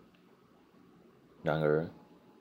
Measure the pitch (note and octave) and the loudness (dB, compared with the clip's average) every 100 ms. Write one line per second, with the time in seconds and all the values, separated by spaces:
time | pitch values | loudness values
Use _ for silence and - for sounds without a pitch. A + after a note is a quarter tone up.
0 | - _ - - _ - _ - - - | -20 _ -20 -20 _ -20 _ -20 -20 -20
1 | - - - - D#2 D#2 D2+ D#2 F2 - | -20 -20 -20 -10 -4 0 2 2 -2 -12
2 | - - - - | -20 -20 -20 -20